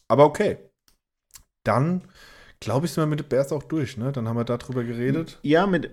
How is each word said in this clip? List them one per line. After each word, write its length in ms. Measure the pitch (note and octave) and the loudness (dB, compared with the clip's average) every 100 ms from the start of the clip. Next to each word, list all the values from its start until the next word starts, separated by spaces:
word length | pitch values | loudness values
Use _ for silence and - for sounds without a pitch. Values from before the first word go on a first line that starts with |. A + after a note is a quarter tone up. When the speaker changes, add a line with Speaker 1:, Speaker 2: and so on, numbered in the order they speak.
| _ | _
Speaker 1:
Aber 180 | B2 D3+ | 6 6
okay. 320 | - G3+ - - _ _ _ _ _ _ - _ _ | 6 -2 -2 -10 _ _ _ _ _ _ -20 _ _
Dann, 380 | - G#2+ D#3 F#3 - - - - - _ | 0 2 2 -2 -6 -20 -20 -20 -20 _
glaub 220 | G#2+ B2 | -4 -2
ich, 60 | E3 | -2
sind 120 | E3+ | 0
wir 40 | D3+ | 0
mit 140 | D3+ | -2
den 80 | - | 0
Bears 240 | B2 C#3 | -2 0
auch 100 | D3+ | -4
durch, 340 | - D#3+ C3+ G#2 | -4 -4 -4 -4
ne? 140 | B2+ | -6
Dann 160 | C#3 A2+ | -4 -4
haben 80 | A#2 | -4
wir 80 | |
darüber 380 | A#2 A#2+ - B2+ | -2 -4 -4 -6
geredet. 560 | A#2+ A#2 B2+ D3 D#3+ - | -6 -4 -2 -2 -4 -8
Speaker 2:
Ja, 240 | C#3+ D#3+ G3 | 0 2 2
mit, 240 | F3 G#2 | 0 -4